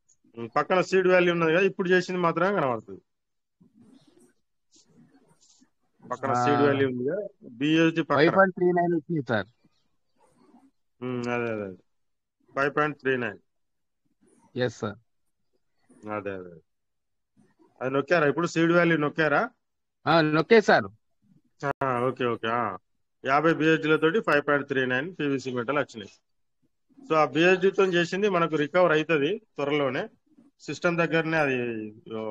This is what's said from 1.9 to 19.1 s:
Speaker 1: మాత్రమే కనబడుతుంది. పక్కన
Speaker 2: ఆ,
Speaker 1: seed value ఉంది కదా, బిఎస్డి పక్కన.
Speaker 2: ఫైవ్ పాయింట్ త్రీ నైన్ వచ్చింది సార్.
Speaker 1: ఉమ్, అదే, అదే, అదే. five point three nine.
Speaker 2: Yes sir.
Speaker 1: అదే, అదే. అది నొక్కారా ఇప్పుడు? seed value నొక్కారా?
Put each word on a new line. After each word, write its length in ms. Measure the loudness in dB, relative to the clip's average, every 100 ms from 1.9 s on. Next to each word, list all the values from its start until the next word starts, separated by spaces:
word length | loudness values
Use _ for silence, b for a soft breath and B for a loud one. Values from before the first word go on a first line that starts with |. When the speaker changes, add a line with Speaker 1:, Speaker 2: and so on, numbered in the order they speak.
| 0 0 -2
Speaker 1:
మాత్రమే 340 | -2 0 0
కనబడుతుంది. 480 | 0 -2 -4 -8 -18 _ _ _ _ _ _ _ _ -20 _ _ _ _ _ _ _ _ _ _ _ _ _ _ _ _ _ _ _ _ _
పక్కన 280 | -12 -6 -2
Speaker 2:
ఆ, 140 | 0 2
Speaker 1:
seed 160 | 4
value 260 | 2 2 0
ఉంది 160 | -2 -4
కదా, 160 | -6 -8 -14
బిఎస్డి 580 | -20 -4 2 4 4 2
పక్కన. 140 | 0 2
Speaker 2:
ఫైవ్ 200 | 4 4
పాయింట్ 200 | 2 2
త్రీ 100 | 0
నైన్ 300 | 2 0 -2
వచ్చింది 280 | -4 -6 -2
సార్. 180 | -4 -4 _ _ _ _ _ _ _ _ _ _ _ _ _ _ _
Speaker 1:
ఉమ్, 220 | -8 -6 -4
అదే, 240 | -4 -4
అదే, 120 | -6
అదే. 140 | -8 -12 _ _ _ _ _ _ _ -4
five 200 | -2 0
point 240 | -2 -2
three 180 | -4 -2
nine. 220 | -4 -10 _ _ _ _ _ _ _ _ _ _ _ -4
Speaker 2:
Yes 220 | -4 -4
sir. 200 | -10 -10 _ _ _ _ _ _ _ _ _ _ -10
Speaker 1:
అదే, 240 | -8 -8 -10
అదే. 200 | -14 -20 _ _ _ _ _ _ _ _ _ _ _ -10
అది 80 | -4
నొక్కారా 380 | -4 0 2 2
ఇప్పుడు? 200 | 0 -2
seed 240 | 0 2
value 260 | 2 2 0
నొక్కారా? 440 | -2